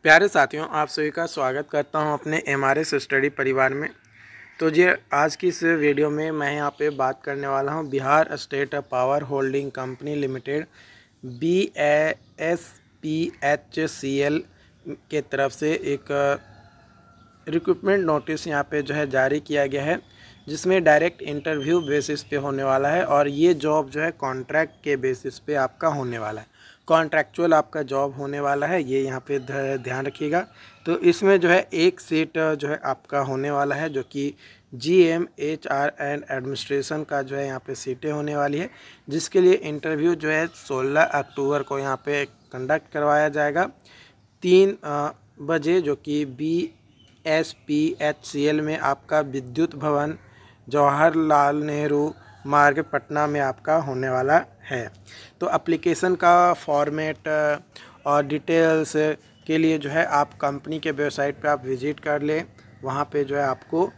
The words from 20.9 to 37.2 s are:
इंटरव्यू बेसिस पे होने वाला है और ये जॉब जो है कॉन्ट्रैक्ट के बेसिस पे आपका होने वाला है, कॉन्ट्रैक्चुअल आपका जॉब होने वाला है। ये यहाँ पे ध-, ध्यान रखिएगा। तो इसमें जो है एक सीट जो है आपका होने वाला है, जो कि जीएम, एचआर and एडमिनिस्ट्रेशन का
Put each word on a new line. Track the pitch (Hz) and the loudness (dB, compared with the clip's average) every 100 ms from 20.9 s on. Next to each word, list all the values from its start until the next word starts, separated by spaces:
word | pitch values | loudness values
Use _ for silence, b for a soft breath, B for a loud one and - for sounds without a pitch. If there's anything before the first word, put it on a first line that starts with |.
| 151 170 - | 6 4 -2
इंटरव्यू | 151 147 151 151 139 175 | -8 -6 -4 -4 0 0
बेसिस | 147 147 135 147 | 2 -2 -2 -6
पे | - 143 | -4 -4
होने | 139 135 | -2 -2
वाला | 135 135 139 | 2 2 2
है | 170 - | 0 2
और | 143 143 | 2 2
ये | 143 170 | 4 4
जॉब | 160 151 151 135 | 4 2 0 0
जो | 143 | -4
है | 160 | -4
कॉन्ट्रैक्ट | 160 135 131 123 147 160 _ | -4 -6 -6 -2 -2 -2 _
के | 147 139 | -4 -2
बेसिस | 131 127 135 - | -2 -4 -8 -10
पे | - 147 | -4 -2
आपका | 131 _ 165 | -2 _ -2
होने | 147 127 117 | -2 -6 -6
वाला | 107 107 | -8 -10
है, | 113 b b b - | -14 b b b 2
कॉन्ट्रैक्चुअल | 160 160 160 147 - 170 | 2 4 0 -2 -2 4
आपका | 156 147 156 | 4 2 -6
जॉब | 139 139 139 135 | -4 -2 -2 -4
होने | 139 143 | -8 -4
वाला | 143 143 147 | -2 0 0
है। | 180 | -2
ये | 131 135 | 0 0
यहाँ | 135 131 | 0 -4
पे | - 139 | -4 -6
ध-, | 127 139 135 135 | -4 -6 -4 -4
ध्यान | 127 127 135 | -6 -6 -6
रखिएगा। | - 151 165 190 B B B - | -6 -2 -2 -4 B B B -4
तो | 170 | 2
इसमें | 180 170 196 196 | 4 4 4 4
जो | 170 | 6
है | 185 - | 4 2
एक | 185 175 180 | 2 2 2
सीट | - 160 160 165 | -4 -2 -2 -2
जो | 156 151 143 | -2 -2 -4
है | 151 139 | -4 -4
आपका | 131 - 143 | -6 -4 -4
होने | 135 135 143 | -2 -4 -2
वाला | 143 143 139 | 0 -2 -2
है, | 156 | -4
जो | 135 | -6
कि | 123 139 139 - B B _ | -8 -6 -6 -8 B B _
जीएम, | 127 135 185 165 165 175 - | -8 2 6 6 4 -4 -6
एचआर | 151 156 - 139 147 | -6 -6 -4 -2 -2
and | - 143 147 - | -4 -6 -6 -6
एडमिनिस्ट्रेशन | 135 131 135 - 139 135 151 | -8 -6 -8 -4 -4 -2 -8
का | 147 143 | -4 -4